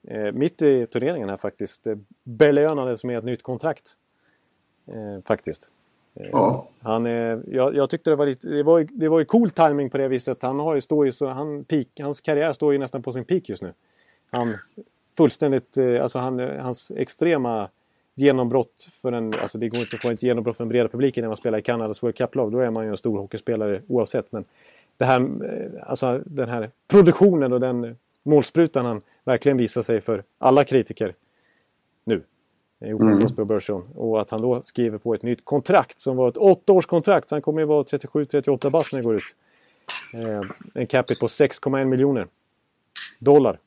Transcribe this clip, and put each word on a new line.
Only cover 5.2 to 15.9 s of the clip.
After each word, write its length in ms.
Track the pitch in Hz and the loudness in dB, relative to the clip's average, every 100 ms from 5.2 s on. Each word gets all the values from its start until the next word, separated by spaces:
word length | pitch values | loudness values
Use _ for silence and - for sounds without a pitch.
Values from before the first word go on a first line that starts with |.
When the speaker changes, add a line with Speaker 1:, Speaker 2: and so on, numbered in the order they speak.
| - | -4
Speaker 1:
faktiskt. 440 | 107 - - _ _ _ _ _ - | -4 -4 -12 _ _ _ _ _ -20
Eh, 120 | - | -4
Speaker 2:
Ja. 360 | - 101 127 - _ | 2 2 0 -8 _
Speaker 1:
han, 240 | 113 113 117 | -4 -2 0
eh, 320 | 117 117 113 - | -2 -4 -6 -4
jag, 240 | 131 131 143 | 0 0 2
jag 140 | 135 | 0
tyckte 200 | 165 - | 0 0
det 60 | 147 | 0
var 100 | 147 | 0
lite... 220 | 127 - | -2 -4
Det 160 | 147 | 0
var 140 | 147 165 | 4 4
ju, 40 | 156 | 2
det 180 | 269 156 | -2 2
var 100 | 165 | 2
ju 60 | 151 | 4
cool 240 | 233 220 | 2 2
timing 400 | - 160 143 135 | 4 2 4 -2
på 80 | 139 | -2
det 100 | 135 | -2
viset. 340 | 127 135 123 | -2 -4 -4
Han 180 | 127 139 | -4 -2
har 160 | 156 147 | -2 -2
ju, 60 | |
står 240 | - 151 139 | 0 2 2
ju 60 | |
så... 160 | 123 139 | 0 -6
Han 360 | 127 151 147 | -4 -8 -10
peak, 240 | 135 156 123 - | -4 -4 -4 -8
hans 200 | 143 143 | -8 -6
karriär 320 | - 147 160 | -2 0 0
står 200 | 139 151 | 0 0
ju 60 | 139 | 0
nästan 240 | 131 135 | -2 -8
på 80 | 127 | -8
sin 140 | 127 117 | -10 -2
peak 240 | 180 170 | -4 -4
just 120 | 98 | -12
nu. 120 | 90 - _ _ _ _ _ | -12 -16 _ _ _ _ _
Han 260 | 123 117 107 - - - _ _ - | -4 -4 -4 -14 -20 -20 _ _ 2
fullständigt... 600 | 156 - 147 135 - - | 2 4 0 0 -2 -2
Eh, 260 | 127 | 2